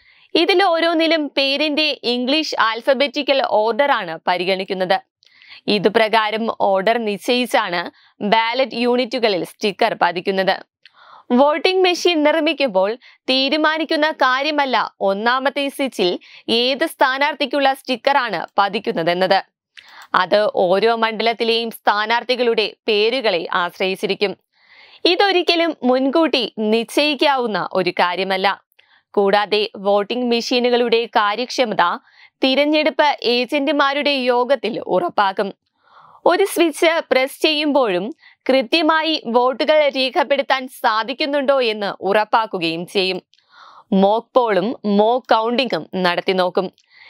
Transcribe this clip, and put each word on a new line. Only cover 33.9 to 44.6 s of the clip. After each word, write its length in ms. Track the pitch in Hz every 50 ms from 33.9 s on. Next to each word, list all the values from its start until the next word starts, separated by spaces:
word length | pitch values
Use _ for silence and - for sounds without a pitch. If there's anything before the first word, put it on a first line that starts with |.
| 277 285 285 285 285 269 247 247
യോഗത്തിൽ 440 | 247 240 247 240 - - - 202 254 - - - -
ഉറപ്പാക്കും. 540 | 185 349 349 - - 208 196 196 - 208 202 - _ _ _ _ _ _ _ _ - - - - - - -
ഒരു 140 | 330 370 392 392 -
സ്വിച്ച് 380 | - 339 330 285 - - 330 330 330 - -
പ്രസ് 320 | 269 262 262 277 - - -
ചെയ്യുമ്പോഴും 600 | 320 311 294 302 302 269 294 262 220 185 175 180 226 330 - _ - _ _ _ -
കൃത്യമായി 680 | 262 269 269 254 - 320 339 302 320 320 311 320 311 294 - 233 226
വോട്ടുകൾ 440 | 240 247 254 277 226 302 277 311 311 302 277 247 269
രേഖപ്പെടുത്താൻ 640 | 262 262 226 359 285 262 285 269 277 - 277 262 262 262 - -
സാധിക്കുന്നുണ്ടോ 760 | - 254 214 220 226 208 269 247 311 294 285 294 277 254 277 269 254 226 214
എന്ന് 180 | 214 208 196 - - - 190
ഉറപ്പാക്കുകയും 760 | 202 214 214 208 - 233 220 214 - 190 165 165 160 165 180 - -
ചെയ്യും. 260 | 208 185 185 185 185 - _ _ _ _ _ _ - - - - - - _ - 190
മോക്ക് 300 | 190 196 208 226 240 _ -
പോളും 320 | 269 247 233 208 185